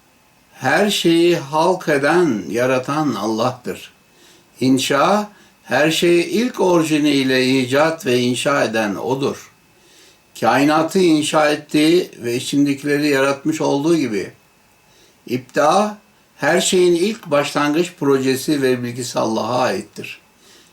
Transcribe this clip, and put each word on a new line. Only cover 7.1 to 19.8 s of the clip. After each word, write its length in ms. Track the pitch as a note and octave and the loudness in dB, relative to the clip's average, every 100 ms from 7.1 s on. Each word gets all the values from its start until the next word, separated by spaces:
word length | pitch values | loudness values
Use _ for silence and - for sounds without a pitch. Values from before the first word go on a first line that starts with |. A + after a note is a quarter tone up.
| C#3 C3 C3 B2+ C3 | 2 2 2 2 0
icat 460 | B2 C#3 D#3+ - C3 | 0 2 0 0 -2
ve 120 | B2 | 0
inşa 460 | B2 B2 C#3+ C#3+ | 0 -2 -2 0
eden 300 | A#2+ A2+ G#2 | 0 -2 -4
O'dur. 560 | F2+ - C3+ B2+ - - _ _ _ _ _ - _ _ - | -4 -4 -2 -4 -6 -14 _ _ _ _ _ -20 _ _ -4
Kainatı 580 | A#2 B2+ D3 D#3 D#3+ F#3+ | 0 2 4 2 2 2
inşa 520 | F3 D#3 D3 D#3 D3+ | 4 2 2 2 2
ettiği 600 | D3+ - D3+ D#3 F3 - - | 0 -2 2 4 2 0 -6
ve 180 | A#2 B2 | -6 -4
içindekileri 720 | - C#3+ C#3+ C#3 D3 C#3+ D3 | -2 0 0 -2 -2 -2 0
yaratmış 520 | C3+ C#3 C#3 D#3 D#3 | 2 0 0 -4 -2
olduğu 360 | C#3 C#3+ D#3 E3 | -2 0 2 0
gibi, 360 | B2+ G2+ E2+ - _ _ _ _ _ _ _ _ - | 0 -4 -8 -14 _ _ _ _ _ _ _ _ -8
İbda, 720 | B2 - D3+ D3 F#3+ G#3+ G#3 _ _ _ - | -8 -4 0 2 2 0 -6 _ _ _ -6
her 240 | C#3+ F3+ | 0 0
şeyin 340 | G3+ F#3 F3+ | 2 2 4
ilk 320 | E3+ G3+ G#3+ D#3+ | 2 0 -4 -2
başlangıç 640 | C#3+ C#3+ D3 D3 D#3 F3 - | -2 0 -2 0 0 -2 -2
projesi 600 | C#3 C3+ C3 C3 - D3 | 0 2 0 -2 -2 0
ve 200 | C3 B2 | 0 0
bilgisi 360 | A#2+ A#2+ B2 B2 | -4 -8 -6 -4
Allah'a 400 | A#2 A2 A2 B2+ | -2 -2 -2 -2
aittir. 600 | A#2+ G2 | -2 -4